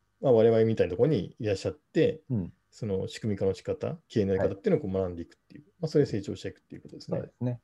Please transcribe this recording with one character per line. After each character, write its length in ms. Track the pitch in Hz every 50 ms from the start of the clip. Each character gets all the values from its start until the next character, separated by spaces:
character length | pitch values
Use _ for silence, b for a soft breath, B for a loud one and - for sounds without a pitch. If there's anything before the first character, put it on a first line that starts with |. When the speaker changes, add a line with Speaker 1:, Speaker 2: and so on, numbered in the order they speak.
| _ _ _ -
Speaker 1:
ま 80 | - 135
あ、 40 | 120
我 160 | 110 110 117
々 160 | 113 113 113
み 100 | 113 110
た 80 | - 90
い 40 |
な 40 | 87
と 60 | 87
こ 60 | 101 131
ろ 60 | 156
に 260 | 143 98 82 - - -
い 60 | 117
ら 80 | 104 95
っ 20 |
し 100 | - -
ゃ 40 | 117
っ 40 | -
て、 480 | - _ _ - 170 139 117 117 - _ -
Speaker 2:
う 60 | 123
ん。 180 | 101 85 90 - _ _ _ _
Speaker 1:
そ 120 | - 117
の 200 | 104 95 95 95
仕 140 | - - -
組 120 | - 107 98
み 40 |
化 80 | - 101
の 80 | 95 95
仕 100 | - -
方、 340 | - - - 107 113 165 - _ -
経 120 | - -
営 40 | 98
の 80 | 98 95
や 80 | -
り 80 | - 95
方 60 | 98
っ 20 | -
て 100 | - 208
い 40 | 165
う 40 |
の 20 | -
を 20 |
こ 60 | -
う 40 | 95
学 160 | 95 95 95 90
ん 40 | 87
で 60 | 85
い 40 | 85
く 80 | - _
っ 20 | _ _
て 80 | - -
い 40 | 143
う、 20 |
Speaker 2:
は 60 | -
い。 40 | _ _ -
Speaker 1:
ま 40 | 165
あ、 20 | 151
そ 100 | - 151
れ 60 | 135
で 40 | -
成 120 | 123 101 -
長 120 | - 95
し 60 | -
て 80 | - 98
い 40 | -
く 60 | _
っ 20 | _
て 120 | - -
い 40 | -
う 20 |
こ 80 | - -
と 60 | -
で 60 | -
す 100 | - -
ね。 60 | 180
Speaker 2:
そ 60 | - -
う 40 |
で 40 | -
す 120 | _ - 123
ね。 160 | 123 123 -